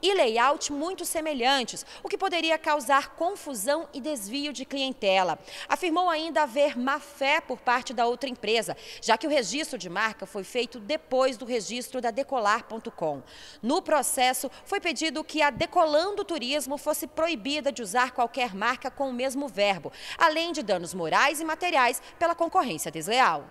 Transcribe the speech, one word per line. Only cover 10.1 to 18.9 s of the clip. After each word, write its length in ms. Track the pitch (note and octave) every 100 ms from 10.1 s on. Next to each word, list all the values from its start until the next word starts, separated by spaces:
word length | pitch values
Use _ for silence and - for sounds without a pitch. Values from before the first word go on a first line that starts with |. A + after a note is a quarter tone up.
| G#3
foi 200 | F#3+ G#3
feito 360 | F#3+ B3 B3 B3
depois 560 | G3+ - - B3+ C4 A3+
do 80 |
registro 560 | A#3+ B3 F3+ A#3+ A#3+ B3+
da 100 | A#3
Decolar 540 | A3 C#4 C4 G3+ A3
ponto 260 | - A3+ A3+
com. 320 | - D#3+ C#3+ - - - -
No 200 | A3 D#4+
processo, 680 | - D4+ B3 - B3+ B3+ C4 -
foi 160 | - G4+
pedido 420 | F4+ C#4 D#4+ D4
que 200 | D#4 D4+
a 80 | C#4+
Decolando 760 | A3+ E4 F4+ D#4+ D4 F#4 G#4
Turismo 540 | G4+ E4 A#3+ D4 C4 C#4+
fosse 280 | D4 D#4 E4
proibida 640 | - E4 D4+ A#3 D4+ C#4+
de 120 | B3+
usar 300 | G#3+ A#3 B3+
qualquer 420 | B3+ A#3+ - B3
marca 360 | F#3+ A3 B3+ C4